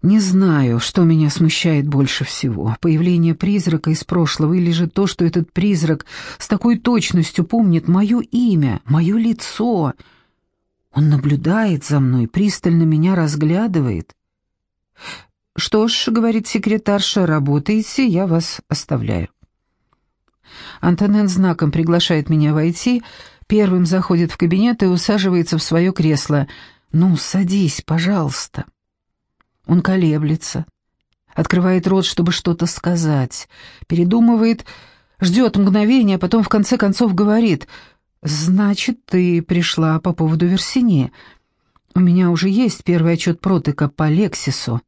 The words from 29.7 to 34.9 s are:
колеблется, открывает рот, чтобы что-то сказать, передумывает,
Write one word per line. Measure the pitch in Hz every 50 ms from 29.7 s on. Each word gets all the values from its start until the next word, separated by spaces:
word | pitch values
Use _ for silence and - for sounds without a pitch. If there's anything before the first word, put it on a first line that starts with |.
| 170 180
колеблется, | 156 - 190 190 180 160 151 151 151 147 160 160 - - - 185 160 _ _ _ _ _ _ _ _ _ _ _ _ _ -
открывает | - 165 - - 180 175 185 185 185 165
рот, | 185 190 190 185
чтобы | - - - 175 170 175
что-то | - - 175 170 170 170
сказать, | 170 - - - 170 175 170 165 156 151 139 131 117 - - - _ _ - - - - - -
передумывает, | _ 165 170 175 180 202 233 233 233 233 220 220 226 233 226 - - - - - -